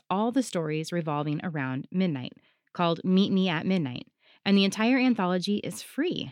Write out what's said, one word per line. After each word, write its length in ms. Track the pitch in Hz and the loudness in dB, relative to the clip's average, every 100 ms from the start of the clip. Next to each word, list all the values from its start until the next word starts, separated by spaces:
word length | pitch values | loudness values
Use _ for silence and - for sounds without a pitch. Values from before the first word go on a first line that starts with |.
| - | -4
all 240 | 185 226 | -2 0
the 100 | 269 | 0
stories 480 | 240 180 156 156 160 | 0 -2 -2 -4 -4
revolving 480 | 175 160 147 151 147 | -4 -2 -2 -2 -2
around 460 | 185 156 131 131 - | -4 -4 -4 -4 -4
midnight, 440 | 185 185 139 123 - _ _ _ | 0 0 -2 -6 -14 _ _ _
called 260 | - 170 170 185 | -2 0 0 2
Meet 260 | 185 202 | 4 4
Me 160 | 190 185 | 2 2
at 180 | 160 - | 0 0
Midnight. 420 | 185 139 123 - _ _ _ 202 | 0 -2 -6 -14 _ _ _ 2
And 120 | 196 | 4
the 60 | |
entire 340 | 196 196 226 262 | 4 2 2 4
anthology 600 | 254 220 180 180 190 208 | 4 2 2 0 0 -2
is 260 | - 185 | -4 -10
free. 480 | - - 349 - 135 | -12 -4 -4 -4 -8